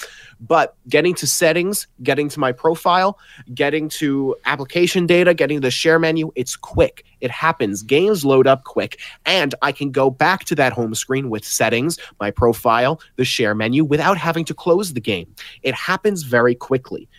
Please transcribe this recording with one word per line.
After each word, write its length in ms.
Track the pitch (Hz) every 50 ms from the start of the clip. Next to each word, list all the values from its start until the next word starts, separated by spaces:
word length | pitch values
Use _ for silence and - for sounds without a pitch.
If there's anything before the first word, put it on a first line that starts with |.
| - - - - - - - -
But 360 | 117 113 165 160 139 - - _ _ 127
getting 280 | 127 147 151 175 175
to 100 | - -
settings, 640 | 139 - - 185 160 160 175 175 190 208 - - - _ - 123
getting 260 | 139 139 135 147 147
to 100 | - 151
my 120 | 143 131
profile, 640 | 127 - - 160 165 165 - 190 175 185 185 196 208 _ _ - - - - - 123
getting 340 | - 147 143 143 156 156 151
to 460 | - - 156 143 139 139 139 131 120 - -
application 600 | 131 143 143 139 131 - 175 180 175 - 190 175 165
data, 260 | 180 175 180 175 170
getting 240 | 160 - 147 151 147
to 40 |
the 100 | 135 127
share 260 | 127 - - 165 160 165
menu, 340 | 165 160 160 165 156 156 -
it's 200 | - 123 - -
quick. 480 | - - - - - 160 - - - - _ _ -
It 100 | - 123
happens. 500 | 120 - - 160 165 - 123 101 98 98
Games 420 | 107 110 131 165 185 208 214 180 139
load 220 | 135 135 131 131
up 200 | 131 - - -
quick, 340 | - - 113 98 - - - - - - - -
and 300 | - 180 190 151 139 - - -
I 80 | 143
can 180 | 135 - 147 143
go 220 | 127 139 135 135
back 320 | 131 - 151 165 185 190 -
to 100 | - 175
that 180 | 147 143 127 -
home 200 | - 117 110 110
screen 380 | - - - 131 135 139 127
with 120 | 110 107 -
settings, 540 | - - - 123 110 117 117 127 165 170 - - - - -
my 100 | 104 104
profile, 720 | 101 - - 117 117 - - 123 113 117 123 135 160 - - _ _
the 100 | - 127
share 300 | 127 - - 123 104 107
menu, 280 | 107 107 113 123 147 160
without 360 | 139 143 151 147 170 196 170
having 260 | 147 170 160 165 165
to 80 | - 160
close 400 | - - 180 165 190 208 185 147
the 80 | 120
game. 320 | 101 - 104 90 82 - _ - - - - - -
It 100 | 135 123
happens 480 | - - - 185 185 - 214 202 180
very 320 | 151 127 123 120 117 123 120
quickly. 560 | 123 - - 131 131 131 - - - - - _